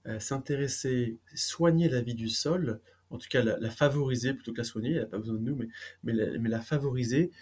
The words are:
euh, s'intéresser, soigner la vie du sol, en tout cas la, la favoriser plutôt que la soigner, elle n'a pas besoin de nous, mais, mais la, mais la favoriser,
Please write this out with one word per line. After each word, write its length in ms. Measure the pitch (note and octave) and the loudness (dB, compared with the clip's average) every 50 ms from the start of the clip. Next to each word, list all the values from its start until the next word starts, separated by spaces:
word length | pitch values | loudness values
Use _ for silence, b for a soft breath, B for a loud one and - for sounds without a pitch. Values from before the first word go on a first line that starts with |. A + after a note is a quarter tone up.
| b | b
euh, 120 | - A2 A2 | -10 -8 -8
s'intéresser, 1000 | - - C#3 C3+ C3 - C#3+ C#3 C#3 C3 B2+ - - C3 B2+ B2 A#2+ A2+ A2+ - _ _ - | -6 -4 -4 -4 -2 -2 -2 -2 -2 -2 -2 -4 -2 0 0 0 0 0 -4 -6 _ _ -6
soigner 540 | - - - - - E3+ E3+ E3 E3 E3+ D#3 | -4 -4 -2 0 2 4 6 6 6 6 4
la 120 | C3 B2 | 4 2
vie 140 | A#2 A#2+ A#2 | 0 0 -2
du 140 | A2+ A2+ A2+ | -4 -2 -2
sol, 520 | A2+ - - C#3+ E3+ F#3 E3+ B2 G#2+ - b b b b b b | -2 0 0 0 2 2 0 0 -2 -4 b b b b b b
en 80 | - A2+ | -12 -12
tout 100 | - - | -6 0
cas 160 | - B2+ A2+ | 2 2 4
la, 140 | A2 F#2+ - | 4 2 0
la 120 | A2+ A2 | -2 -4
favoriser 640 | - - D3+ C#3+ C#3 D3 C#3+ C3 B2+ A#2+ A#2 C3 C3+ | 0 4 4 4 4 4 0 0 0 0 0 0 -2
plutôt 180 | - - A3+ - | -2 -6 -8 -6
que 60 | - | -6
la 60 | A#2 | -6
soigner, 280 | - - A2 A2 C3 E3 | -6 -4 -4 -2 0 0
elle 100 | D3+ A2 | 0 -2
n'a 40 | |
pas 120 | - - G2+ | -4 -4 -6
besoin 180 | G#2+ A2+ A2 | -4 -4 -4
de 60 | A2 A2+ | -2 -2
nous, 120 | B2 D3 | -2 -2
mais, 140 | C3+ A2+ A3+ B B B B B B B | -2 -4 -6 B B B B B B B
mais 100 | A#2 A2+ | -2 0
la, 260 | A2 A2 E2+ - - | 0 0 0 -2 -2
mais 100 | A2+ A2+ | -2 0
la 120 | A#2 A#2 | 0 -2
favoriser, 720 | A2+ - D#3 C#3+ C#3 C#3 B2 B2+ B2 A2+ B2 D3 F3 F3 B B | -2 0 -2 0 0 0 0 0 0 2 2 2 2 2 B B